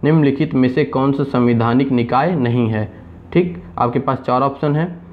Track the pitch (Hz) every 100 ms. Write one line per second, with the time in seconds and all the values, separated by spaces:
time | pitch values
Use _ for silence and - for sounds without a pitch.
0 | 143 160 143 135 160 135 127 127 147 135
1 | 135 139 139 123 120 117 117 123 135 123
2 | 120 127 156 175 120 120 113 110 104 -
3 | - - - 170 180 - - - 123 131
4 | 131 127 - 127 139 139 151 147 175 175
5 | -